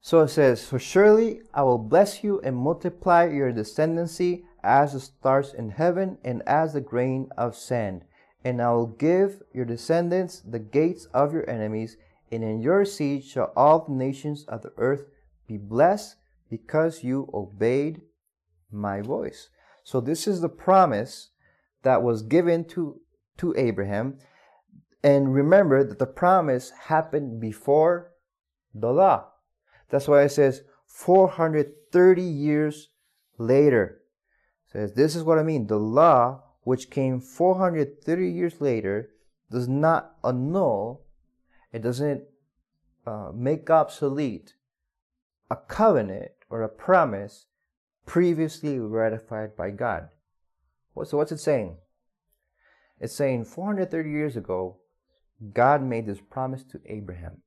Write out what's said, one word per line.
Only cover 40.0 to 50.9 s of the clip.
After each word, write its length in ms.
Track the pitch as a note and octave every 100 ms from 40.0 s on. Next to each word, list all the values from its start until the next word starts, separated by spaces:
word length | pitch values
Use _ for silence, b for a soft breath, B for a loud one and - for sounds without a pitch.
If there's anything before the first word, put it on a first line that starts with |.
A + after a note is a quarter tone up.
| - _
annul, 840 | - B2+ C3+ F#3 E3 G#2 G#2+ C3 _ _ _ _ _ _ _
it 80 | A#2
doesn't, 420 | A2+ B2 D3 C#3 - _ _ _ _ _ _ _ -
uh, 240 | G#2+ F2+
make 340 | G2 B2 D#3+ E3
obsolete 840 | D#3+ D3+ - C#3+ C#3 C#3+ F#2+ _ _ _ _ _ _ _ _ _ _ _
a 60 | -
covenant 800 | _ - A3 D#3+ G#2 F#2+ - _ _
or 100 | A2+
a 80 | A2
promise 800 | - - F#3 D3+ G2+ G2+ - _ _ _ _ _ _ -
previously 720 | E3+ F3+ D#3+ D#3+ - D3+ C3+
ratified 800 | A2 A2 A2 A2 - A2 G#2+ -
by 140 | F2+
God." 380 | G#2 A#2+ F2+ D#2 _ _ _ _ _ _ _ _